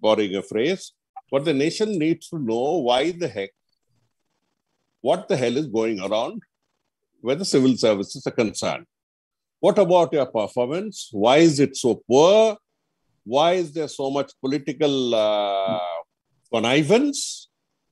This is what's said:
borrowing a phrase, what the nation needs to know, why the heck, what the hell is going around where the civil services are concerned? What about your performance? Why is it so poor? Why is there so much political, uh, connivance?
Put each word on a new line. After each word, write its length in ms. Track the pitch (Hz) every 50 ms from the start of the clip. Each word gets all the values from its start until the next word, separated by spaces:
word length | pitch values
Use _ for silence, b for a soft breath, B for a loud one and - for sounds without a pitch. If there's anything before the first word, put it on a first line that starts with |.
borrowing 360 | 113 110 107 107 107 95 92
a 60 | 98 90
phrase, 500 | - - 107 113 160 190 - - - _ _ _ _ _ - - _
what 140 | 131 139 147
the 80 | 165 147
nation 460 | 131 139 165 160 - 214 214 214 170
needs 300 | 151 160 170 165 - -
to 100 | 175 160
know, 400 | 135 110 113 117 127 147 170 175
why 320 | 127 120 123 127 147 170
the 160 | 180 170 175
heck, 240 | 139 110 104 98 98 - _ _ _ _ _ _ _ _ _ _ _ _ _ _ _ _ _ _ _ _ _ _ _ _ _ _ _ _ _
what 260 | - 123 165 185 -
the 100 | - 196
hell 200 | 135 127 120 120
is 100 | 139 156
going 320 | 135 98 113 110 113 113 95
around 400 | 95 98 107 110 120 156 220 220 - _ _ _ _ _ _ _ _ _ _ _ _ _ _ _
where 140 | - 113 135
the 100 | 170 196
civil 320 | - - 143 131 131 123
services 480 | 104 - 113 107 98 101 - - 139 -
are 40 | 135
concerned? 560 | - - 117 101 - - - 90 76 64 - _ _ _ _ _ _ _ _ _ _ _ _ _ _ _
What 200 | - 190 202 208
about 340 | 196 170 180 180 165 - -
your 140 | 151 131
performance? 800 | - - 113 104 92 - 127 123 123 147 180 208 220 - - - -
Why 280 | - 101 101 120 135 151
is 200 | 170 170 143 135
it 180 | 143 135 -
so 260 | - - 120 107 - - -
poor? 480 | 117 139 156 180 202 220 220 220 208 - _ _ _ _ _ _ _ _ _ _ _ _ _
Why 300 | 101 120 139 156 170 180
is 180 | 185 170 151 143
there 160 | 165 151 135
so 220 | - - 139 135
much 200 | 139 143 139 - - _
political, 760 | - 131 139 151 139 - 135 127 156 147 139 135 127 120 117
uh, 640 | 110 107 107 107 104 104 101 98 98 98 95 95 90 90 87 85 85 - - _ _ _ _ _ _ _ _ 117
connivance? 960 | 113 113 117 131 151 156 139 202 240 285 285 277 - - - - - - _ _ _ _ _ _ _ _ _